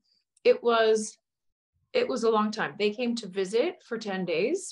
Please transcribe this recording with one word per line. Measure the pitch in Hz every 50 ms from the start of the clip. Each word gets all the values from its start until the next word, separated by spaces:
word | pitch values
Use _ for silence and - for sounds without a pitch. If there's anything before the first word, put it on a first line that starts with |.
| _ _ _ _ _ _ _ _ -
it | 240 247 247 -
was, | 233 233 226 220 220 220 220 214 - - _ _ _ _ _ _ _ _ _ _ _ _ _ _ _ -
it | 233 240 247
was | 262 226 226
a | 226 226 214
long | 214 214
time. | 214 220 170 147 143 -
They | 208 208 208 240
came | 247 240 233 233
to | 214 185
visit | 180 196 190 185 214 233 294 359 - - _ -
for | 240 220
ten | 220 202 190 185 185
days, | 175 165 160 196 269 339 392 - -